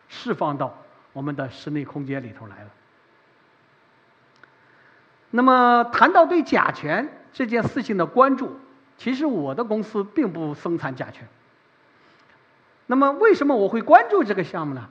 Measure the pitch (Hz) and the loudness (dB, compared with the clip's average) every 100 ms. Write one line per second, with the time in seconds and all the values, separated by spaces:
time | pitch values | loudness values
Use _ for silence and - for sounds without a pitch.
0 | _ - 247 143 160 139 131 - - _ | _ -14 -8 -4 -4 -4 -8 -10 -20 _
1 | _ 131 143 139 135 - 151 147 139 147 | _ -10 -8 -8 -10 -12 -10 -8 -8 -10
2 | 135 135 117 - 107 98 104 - _ _ | -8 -8 -10 -16 -20 -20 -20 -20 _ _
3 | _ _ _ _ _ _ _ _ _ _ | _ _ _ _ _ _ _ _ _ _
4 | _ _ _ _ - _ _ _ _ _ | _ _ _ _ -20 _ _ _ _ _
5 | _ _ _ 233 254 254 240 240 233 - | _ _ _ 2 4 6 6 4 2 4
6 | 269 381 320 339 - 208 - - 147 180 | 6 6 4 2 2 0 0 -2 -4 -4
7 | 302 - - - 240 233 - 285 214 196 | -6 -12 -16 -8 -4 -2 -2 -4 -4 -2
8 | 160 240 269 262 - - - _ _ _ | 0 4 4 2 -4 -12 -20 _ _ _
9 | 226 262 302 208 139 143 233 220 208 214 | -8 -4 -2 -2 -4 -4 -4 -4 -4 -6
10 | 202 - 226 165 156 143 180 165 151 131 | -4 -2 -2 -4 -8 -6 -6 -6 -6 -8
11 | 143 - 117 _ _ _ _ _ _ _ | -12 -14 -20 _ _ _ _ _ _ _
12 | _ _ _ _ _ _ _ _ - 254 | _ _ _ _ _ _ _ _ -4 2
13 | 277 285 440 359 285 247 196 226 233 349 | 2 4 4 4 2 2 0 -2 6 6
14 | 466 403 220 190 156 180 151 127 110 | 6 0 0 -2 -6 -6 -8 -8 -14